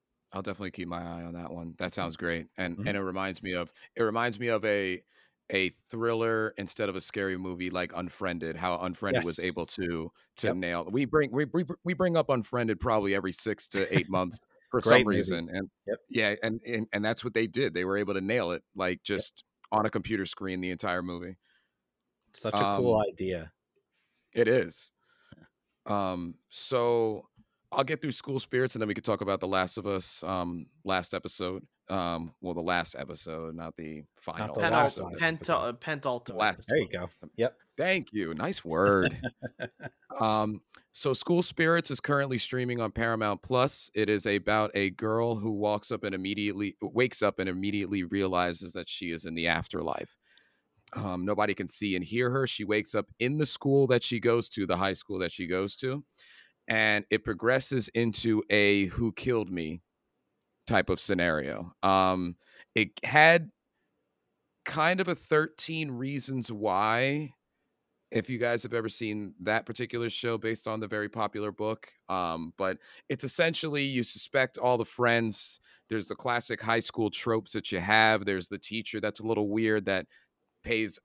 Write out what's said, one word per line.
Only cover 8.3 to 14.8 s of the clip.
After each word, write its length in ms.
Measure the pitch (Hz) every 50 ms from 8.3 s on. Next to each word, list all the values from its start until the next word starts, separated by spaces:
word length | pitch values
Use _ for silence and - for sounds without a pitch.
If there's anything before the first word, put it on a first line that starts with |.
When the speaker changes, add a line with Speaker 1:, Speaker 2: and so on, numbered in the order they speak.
| 87 85 82 80 80
Speaker 1:
how 220 | 80 87 90 87 85
Unfriended 440 | 90 92 85 - - 101 90 - 82
was 140 | 85 80 -
Speaker 2:
Yes. 0 |
Speaker 1:
able 280 | 85 92 82 87 85
to, 440 | - - - 95 87 85 82 80 85 - _ _ _ _ -
to 120 | - 107
Speaker 2:
Yep. 20 | 85
Speaker 1:
nail, 360 | 90 92 85 87 85 85 -
we 140 | 101 131 143
bring, 260 | 123 - 156 147 131
we, 160 | 104 135 151 127 -
we, 120 | 170 180 - - - _
we 100 | 170 180
bring 220 | 156 185 180 165
up 120 | 165 147 -
Unfriended 520 | 139 123 104 - - 123 117 113 107 -
probably 340 | - 123 113 107 101 101 98
every 180 | 98 92 95 87
six 360 | - - 113 104 - - -
to 260 | - 101 98 - -
eight 120 | - 117 110
Speaker 2:
<laughs> 20 |
Speaker 1:
months 300 | 95 90 92 90 - - - _ _ _ _ _
for 120 | - 123